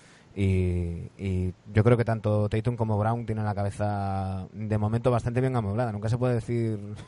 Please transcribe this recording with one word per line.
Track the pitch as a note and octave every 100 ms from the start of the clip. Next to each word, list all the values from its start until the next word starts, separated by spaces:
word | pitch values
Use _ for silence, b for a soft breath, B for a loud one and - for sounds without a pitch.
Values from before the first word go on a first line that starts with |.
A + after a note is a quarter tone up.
| B B B -
Y, | G2 F#2+ F2+ F2 F2 E2+ F2 -
y | G2 F#2 F#2 - -
yo | G#2
creo | G#2+ A#2+
que | A#2+
tanto | A2+ A2 G#2 G#2
Tatum | A2 A2 A#2
como | A2 G#2
Brown | G#2+ A#2 A2
tienen | A2 G#2+
la |
cabeza | G2+ G2+ G#2 G#2 G2+ G2 F#2+ F#2+ F#2+ F#2
de | G2 A2 G#2+
momento | G#2+ A#2 B2+
bastante | A#2+ A#2+ A#2+
bien | A#2 B2
amueblada. | G2+ G#2 B2
Nunca | G#2 A2
se | A#2+
puede | B2+
decir | A#2+ A2+ A#2+ A2+ G#2+ G2+ G#2